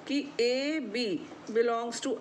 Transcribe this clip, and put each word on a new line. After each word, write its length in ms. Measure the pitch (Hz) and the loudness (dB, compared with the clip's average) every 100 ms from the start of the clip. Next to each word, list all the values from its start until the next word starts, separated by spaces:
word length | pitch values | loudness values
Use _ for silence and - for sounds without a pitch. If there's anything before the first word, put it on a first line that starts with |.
| - | -2
कि 120 | 285 277 - | -2 -2 2
ए 400 | 240 254 277 320 226 | 2 4 2 -2 -2
B 140 | 226 226 160 - - - | -2 0 -2 -4 -14 -2
belongs 500 | 220 233 233 240 233 277 | 2 4 2 -2 -4 -2
to 80 | 233 | 0